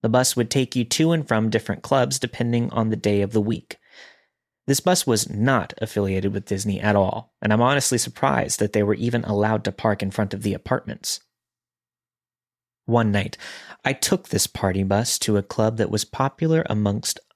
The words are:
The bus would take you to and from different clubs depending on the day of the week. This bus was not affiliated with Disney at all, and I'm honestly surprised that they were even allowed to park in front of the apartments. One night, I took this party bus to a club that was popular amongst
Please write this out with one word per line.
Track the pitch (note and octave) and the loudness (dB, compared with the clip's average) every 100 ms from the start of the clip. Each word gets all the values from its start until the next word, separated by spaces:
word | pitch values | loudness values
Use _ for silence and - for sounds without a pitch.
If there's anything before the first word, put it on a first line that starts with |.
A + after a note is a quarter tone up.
The | A#2+ | 4
bus | B2 B2+ - | 2 2 0
would | A#2 | 0
take | C#3 B2+ B2+ | 0 0 -2
you | A#2 | -2
to | - D#3+ | 2 2
and | E3 D3 | 2 2
from | A2 A2 | 2 2
different | A2 - G#2+ | 0 -2 -6
clubs | - C3+ B2 C3 | 0 2 2 -2
depending | B2 - A#2 A#2 A#2+ | -6 -4 0 0 0
on | - A2 | 0 0
the | G#2+ | 0
day | G#2 G2+ | 0 2
of | G2+ | 2
the | A2 | 0
week. | G#2 A2 - - _ - - _ _ _ _ _ - | 0 -4 -8 -20 _ -20 -20 _ _ _ _ _ -2
This | C3+ | 0
bus | - F3+ - | 2 2 2
was | A2 - | 0 0
not | G#2 A#2 C3 - - | 0 2 2 -2 -8
affiliated | A2 - G2 F#2+ G2 | -6 -2 0 0 0
with | G2 - | -4 -4
Disney | G2 G#2 F#2+ | -4 -2 -2
at | G#2+ G2+ | 2 4
all, | F#2+ - - _ | 2 -2 -10 _
and | G#2+ | 0
I'm | G#2+ | 4
honestly | A#2+ C#3 - A#2+ | 4 2 2 0
surprised | - - C3+ C3 - - | -2 -2 0 0 -2 -2
that | G#2 | 0
they | A2 | 0
were | G#2 G#2 | 0 0
even | A#2 A#2 | 0 -2
allowed | - G#2 G#2+ A2 G#2 | -2 0 2 0 -2
to | |
park | - A2+ G2+ | -2 -2 0
in | G2 | -2
front | - G2+ | -2 -4
of | F#2+ | -2
the | G#2 F#2 | -4 -6
apartments. | - B2+ - - - - _ _ _ _ _ _ _ _ _ _ _ _ _ _ _ _ - | -2 -4 -4 -10 -8 -10 _ _ _ _ _ _ _ _ _ _ _ _ _ _ _ _ 0
One | A#2 A2 | 2 4
night, | G2+ G2 - - - - - | 2 -2 -8 -16 -18 -18 -6
I | C3+ | -4
took | C#3 - F#3+ - | -2 0 0 0
this | - - | -2 -2
party | - G2 F#2 | 0 0 2
bus | F#2+ G2+ A#2+ - | 2 2 0 -2
to | - G#2 | 0 0
a | |
club | G2 - A2 A2+ | 0 0 0 2
that | G#2+ | -2
was | G#2+ | -2
popular | - - C3+ - D#3+ D#3+ - | -4 -2 -4 0 0 0 0
amongst | G#2+ G2+ G2+ - - _ | 0 0 -2 -4 -8 _